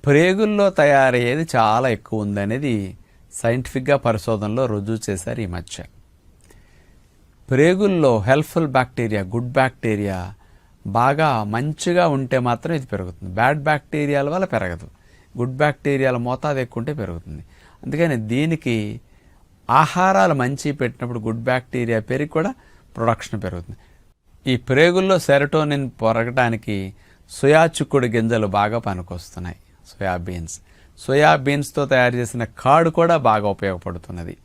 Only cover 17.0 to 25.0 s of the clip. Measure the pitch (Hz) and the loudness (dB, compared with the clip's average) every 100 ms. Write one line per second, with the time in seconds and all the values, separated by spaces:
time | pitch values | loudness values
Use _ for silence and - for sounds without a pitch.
17 | 95 82 - 76 - - - _ - 147 | -8 -10 -12 -16 -16 -20 -20 _ -8 0
18 | 170 127 107 120 156 160 - 113 104 113 | 0 0 -2 -2 0 -2 -2 -2 -4 -10
19 | _ _ _ _ _ _ - 127 156 175 | _ _ _ _ _ _ 2 2 4 2
20 | 185 190 190 143 123 139 147 143 123 - | 2 4 4 2 0 -2 -6 -4 -4 -4
21 | 120 120 110 113 120 127 123 127 117 113 | -8 -6 -6 -4 -2 -2 -2 -6 -2 -2
22 | 107 131 147 160 185 254 _ - _ - | -2 -4 -2 -2 -2 -4 _ -20 _ -2
23 | 113 113 - 107 92 90 87 104 _ _ | 0 0 -4 -8 -6 -8 -12 -18 _ _
24 | _ _ _ _ 131 127 - 135 170 180 | _ _ _ _ -2 -2 0 4 4 4